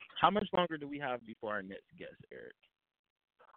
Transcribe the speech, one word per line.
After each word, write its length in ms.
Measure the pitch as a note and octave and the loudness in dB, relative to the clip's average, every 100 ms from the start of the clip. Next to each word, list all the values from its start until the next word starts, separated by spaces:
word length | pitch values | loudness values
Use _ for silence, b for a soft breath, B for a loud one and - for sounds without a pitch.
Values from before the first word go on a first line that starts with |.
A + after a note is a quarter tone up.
| - - | -12 4
how 100 | E3 | 6
much 180 | G3 G3+ | 6 2
longer 240 | F3+ F3 D#3+ | 2 2 0
do 100 | C#3+ | -4
we 100 | C#3+ | -4
have 280 | C#3 B2 A2+ | -2 -2 -4
before 260 | A2 A2 | -8 -2
our 100 | G#2 | -2
next 300 | F#2+ F#2+ - F2+ | -4 -10 -14 -14
guest, 160 | D#2 - - | -14 -14 -16
Eric? 240 | B1+ A#1 - _ _ _ _ _ _ _ _ b | -14 -14 -16 _ _ _ _ _ _ _ _ b